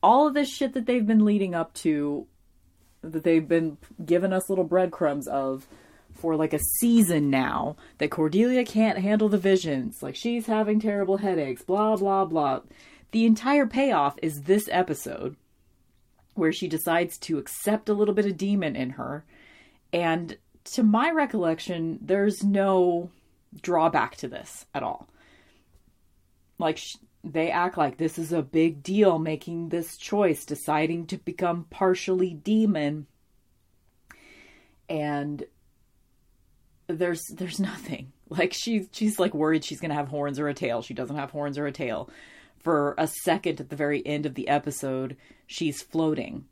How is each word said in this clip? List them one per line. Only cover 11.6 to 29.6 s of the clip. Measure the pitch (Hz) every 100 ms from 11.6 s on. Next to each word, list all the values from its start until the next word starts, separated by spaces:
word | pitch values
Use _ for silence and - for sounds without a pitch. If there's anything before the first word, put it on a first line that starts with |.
blah, | - 190 214 214
blah, | 196 196 185
blah. | 160 143 131 - - - - _
The | 226
entire | 226 220 240 294 254
payoff | 240 277 190 175 -
is | 160 147
this | 143 202 208
episode, | 175 180 147 - - - 147 _ _ _ _ _ _ _ _ _
where | - 160
she | 156 175
decides | 156 - 170 175 -
to | - 156
accept | - - - 214 -
a |
little | 208 208
bit | 202 202
of | 170
demon | 196 202 165 131
in | 127
her, | 131 123 143 - - - - _ _ _
and | 170 170 165 170 - _ _
to | - -
my | 220 220 294
recollection, | 320 285 220 170 160 - 175 165 160
there's | 143 196 202 196
no | 202 196 196 190 180 170 175 _ _ _ _ -
drawback | - 175 160 151 113 -
to | 123
this | - - - -
at | 143
all. | 123 - - _ _ _ _ _ _ _ _ _ _ _ _ _ _ _
Like, | 165 156
sh-, | - - _ _
they | - 156 165
act | - 175 180
like | 143 131
this | 160 160
is | 160
a | 170
big | 139 160 165 143
deal, | 139 196 202 160
making | 160 156 - 170